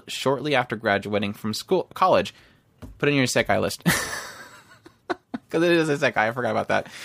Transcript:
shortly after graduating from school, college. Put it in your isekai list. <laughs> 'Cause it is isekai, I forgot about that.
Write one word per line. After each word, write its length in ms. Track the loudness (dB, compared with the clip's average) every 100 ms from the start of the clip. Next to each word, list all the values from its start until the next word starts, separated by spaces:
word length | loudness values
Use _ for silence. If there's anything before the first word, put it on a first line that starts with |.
| -4
shortly 480 | -4 -2 -2 0 0
after 200 | 0 -2
graduating 580 | 0 0 0 -2 -2
from 200 | -6 -8
school, 300 | -6 0 0 0
college. 400 | 0 4 4 2 -8 -20 _ _ -20 -16 -2
Put 120 | 0
it 20 |
in 60 | 2
your 80 | 2
isekai 320 | 0 2 0
list. 220 | 0 -2
<laughs> 60 | 0 0 -2 -10 -12 -16 -20 -20 -20 -20 -20 _ -10 -10 -8 -14 -4
'Cause 140 | 0
it 80 | 4
is 180 | 4 2
isekai, 280 | 2 2 2
I 140 | 0
forgot 200 | 0 0
about 160 | 0 0
that. 180 | -2 -2 -14